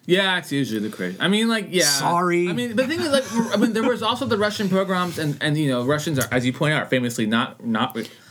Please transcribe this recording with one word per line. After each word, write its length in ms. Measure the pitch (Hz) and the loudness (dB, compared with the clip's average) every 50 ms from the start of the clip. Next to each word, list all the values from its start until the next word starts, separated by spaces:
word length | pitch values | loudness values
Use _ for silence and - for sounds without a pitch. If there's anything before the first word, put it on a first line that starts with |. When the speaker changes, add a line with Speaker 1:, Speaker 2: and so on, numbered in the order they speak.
| _ | _
Speaker 1:
Yeah, 320 | - 175 196 196 190 185 180 | 0 2 2 2 2 0 -2
it's 120 | - - | -2 -2
usually 280 | 139 139 135 107 110 107 | -2 -2 -2 -2 -2 -4
the 100 | 104 104 - | -4 -4 -6
Chris-, 220 | - 92 90 92 - | -6 -6 -6 -4 -2
I 80 | 147 | 0
mean, 200 | 180 202 214 226 | 2 2 2 2
like, 200 | 233 226 220 190 - | 2 0 -2 -2 -2
yeah. 140 | 170 180 156 | 0 0 2
Speaker 2:
Sorry. 640 | 143 143 139 139 143 175 170 180 175 175 175 175 175 | 2 0 0 0 0 2 2 2 2 2 2 2 0
Speaker 1:
I 40 | 170 | -2
mean, 220 | 240 247 240 214 | -2 -4 -2 0
the 120 | 233 262 | 0 0
thing 140 | 247 330 349 | 0 0 -2
is, 80 | 349 302 | 0 0
like, 160 | 277 269 262 - 220 233 - - 202 | 0 0 0 0 0 -2 0 0 2
I 40 | |
mean, 160 | 208 233 226 202 | 2 2 2 2
there 100 | 220 233 | 2 0
was 180 | 247 247 - | 0 0 0
also 240 | 220 220 254 247 269 | 0 -2 -2 -2 -2
the 120 | 220 233 | 0 0
Russian 300 | 202 208 208 208 - 208 | 2 0 0 0 -2 0
pogroms, 520 | 180 190 190 185 185 190 180 180 175 156 - | 2 2 2 2 2 0 0 0 -2 -2 -4
and, 180 | 160 147 143 - | -2 -4 -2 -2
and, 180 | - 156 151 156 | 0 0 2 2
you 100 | 151 139 | 2 2
know, 160 | 127 123 120 | 2 2 2
Russians 320 | 131 151 147 151 175 147 | 2 0 0 0 -2 0
are, 100 | 131 113 - | 0 0 0
as 120 | 120 127 120 | 0 0 0
you 100 | 127 127 | 0 0
point 200 | - 156 151 156 | 0 0 0 2
out, 160 | 139 - - | 0 0 0
famously 380 | 135 127 123 120 117 123 113 | 0 0 0 0 -2 -2 0
not, 360 | 107 113 117 131 - - - - | 0 2 0 0 -2 -6 -8 -4
not 320 | 120 110 107 123 131 - | -2 0 0 0 -2 -4
re-, 120 | 113 113 - - - - - | -6 -8 -8 -10 -18 -20 -20